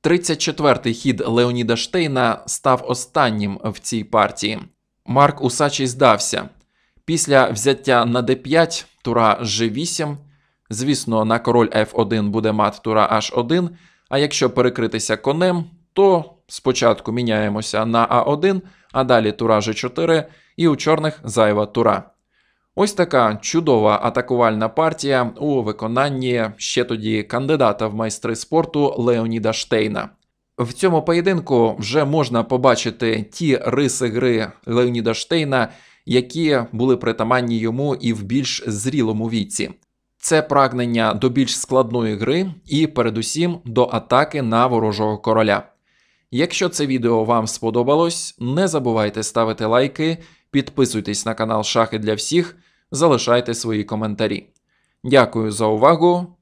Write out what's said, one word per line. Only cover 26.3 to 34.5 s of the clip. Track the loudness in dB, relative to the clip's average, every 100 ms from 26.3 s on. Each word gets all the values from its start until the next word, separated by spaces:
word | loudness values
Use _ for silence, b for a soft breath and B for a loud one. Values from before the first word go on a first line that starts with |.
| -2 -2 -6
ще | -4 -2
тоді | -2 -4 -2 -2
кандидата | -2 -4 -2 2 2 0 -4
в |
майстри | -4 -6 -6 -6 -6
спорту | -2 -2 -2 0 -2 0
Леоніда | 0 0 0 -2 -2
Штейна. | -4 -2 0 0 -4 -10 _ _ _ _ -8
В | -6
цьому | 0 0 2
поєдинку | 0 0 2 -2 2 2 2 0
вже | -2 0
можна | 0 0 0 0
побачити | 0 2 4 2 -2 -4 -2 -2
ті | -6 -4 0 0
риси | 0 0 0 0 -4
гри | 0 0 0 -2